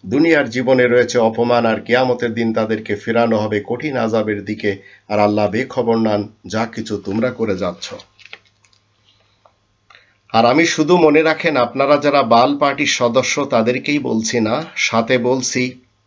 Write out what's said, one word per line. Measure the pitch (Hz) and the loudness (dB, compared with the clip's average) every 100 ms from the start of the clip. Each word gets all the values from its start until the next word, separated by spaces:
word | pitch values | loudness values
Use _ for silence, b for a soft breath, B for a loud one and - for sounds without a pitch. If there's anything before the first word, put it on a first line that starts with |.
| 95 | -2
দুনিয়ার | 127 165 156 120 | 2 4 2 0
জীবনে | 117 123 131 123 | -2 0 2 4
রয়েছে | 123 120 123 | 4 2 2
অপমান, | 113 113 120 120 117 | 0 0 2 2 2
আর | 107 | -2
কিয়ামতের | - 123 127 120 120 | 0 0 2 0 -2
দিন | 110 117 | -2 -2
তাদেরকে | 113 107 110 - 101 | -2 -2 -4 -4 -8
ফেরানো | - 117 117 110 | -2 0 2 0
হবে | 107 104 - | 0 -4 -4
কঠিন | 120 151 127 | -8 -6 -4
আযাবের | 113 113 107 104 98 | -2 -2 -2 -6 -6
দিকে, | 104 104 98 B B _ | -4 -4 -4 B B _
আর | 107 | 0
আল্লাহ | 104 104 104 | 2 2 0
বেখবর | 104 131 - 113 113 | -2 -4 -2 0 2
নন | 110 104 104 _ - | 2 0 -4 _ -8
যা | 110 113 | -6 -6
কিছু | - 113 101 98 | -8 -8 -6 -4
তোমরা | 104 123 | -2 -2
করে | - 110 92 | -2 -4 -2
যাচ্ছ। | 92 90 - - - _ - - _ _ _ _ _ _ _ _ _ _ _ _ _ _ _ b b b _ | -4 -6 -14 -14 -18 _ -20 -20 _ _ _ _ _ _ _ _ _ _ _ _ _ _ _ b b b _
আর | 113 117 | 2 4
আমি | 139 165 | 4 2
শুধু | - 151 175 | 0 2 4
মনে | 156 147 | 6 4
রাখেন, | 160 156 170 139 | 2 0 0 0
আপনারা | 117 135 139 147 | -2 0 2 2
যারা | 143 139 | 2 0
বাল | 120 117 131 143 | 4 4 4 2
পার্টির | 143 139 143 | 0 0 -2
সদস্য | - 120 123 127 - 139 | 0 0 0 0 -4 -2
তাদেরকেই | 120 110 123 139 147 | 0 0 -2 -2 -4
বলছি | 123 113 113 120 | -2 -4 -2 -2
না, | 110 127 165 - | 0 -2 -6 -4
সাথে | - 113 113 127 | -2 0 0 0
বলছি | 117 131 131 127 127 123 _ _ | 0 -2 -2 -4 -4 -8 _ _